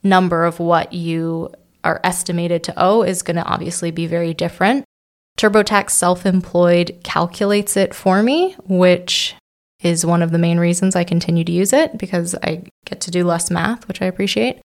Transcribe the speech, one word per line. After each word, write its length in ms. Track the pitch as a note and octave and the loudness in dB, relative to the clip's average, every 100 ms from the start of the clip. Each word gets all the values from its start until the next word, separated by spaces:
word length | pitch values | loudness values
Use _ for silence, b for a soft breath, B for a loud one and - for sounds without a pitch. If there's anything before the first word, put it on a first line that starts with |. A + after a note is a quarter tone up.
number 420 | G3 F#3+ F#3 E3+ | 4 4 2 2
of 160 | E3+ E3 | 0 -2
what 320 | E3+ E3+ - | 0 0 0
you 600 | F3+ E3+ E3 E3 E3 E3 - _ _ | -8 -6 -4 -4 -6 -8 -14 _ _
are 160 | E3 E3 | -4 -2
estimated 580 | F3+ F3+ - E3+ E3+ E3+ | -2 -4 -4 -2 0 -2
to 100 | E3+ - | -4 0
owe 260 | F3+ A3 | 2 4
is 200 | F#3 F3+ | 2 -2
gonna 220 | - E3+ - | -4 -4 -2
obviously 440 | - E3+ E3+ E3+ | -4 -4 -6 -6
be 160 | E3 E3 | -4 -4
very 280 | E3+ E3+ | -2 -2
different. 500 | D#3+ E3+ - F#3+ C4+ C4+ _ _ _ _ - | -2 -6 0 0 0 -4 _ _ _ _ 0
TurboTax 520 | G#3+ G#3 G3+ G#3 G3 | 2 4 4 2 0
Self-Employed 1080 | - F3 F3+ G3 F#3 F3+ F3 F3 F3 E3+ - | 0 2 2 2 0 0 2 4 4 2 -6
calculates 760 | - - F3 - G3+ G#3 G#3 - | -4 -2 -2 -2 0 0 0 0
it 180 | F#3+ | 0
for 280 | - F#3+ F#3 | 0 0 2
me, 340 | A3 D4+ F#4 F#4 | 2 2 0 -4
which 720 | - F#3 F3+ F3 F3+ - - - _ _ _ _ | -4 4 4 4 0 -4 -4 -8 _ _ _ _
is 220 | F3 E3+ | -2 0
one 180 | E3 E3+ | 2 2
of 100 | E3+ | 2
the 60 | E3+ | 2
main 200 | E3+ E3+ | 2 2
reasons 380 | E3+ F3 F#3+ F#3 | 2 2 0 0
I 80 | |
continue 400 | F3 E3+ - E3+ | 0 0 0 0
to 80 | E3 | 0
use 200 | F3 G3 | 0 2
it, 240 | C4+ D#4+ A3+ | 2 2 -4
because 380 | F#3+ F3+ E3+ F3+ | -6 -4 -4 -4
I 280 | - E3 F#3 _ | -4 -6 -10 _
get 160 | - - | -16 -12
to 100 | - | -4
do 120 | F3 | -2
less 260 | F3+ E3+ E3+ | 0 0 -2
math, 360 | F3 F3 A#3 - | -2 -2 -4 -8
which 160 | F#3+ | -6
I 40 | F#3 | -6
appreciate. 540 | F#3 G3 - A#3 - | -4 -4 0 -2 -4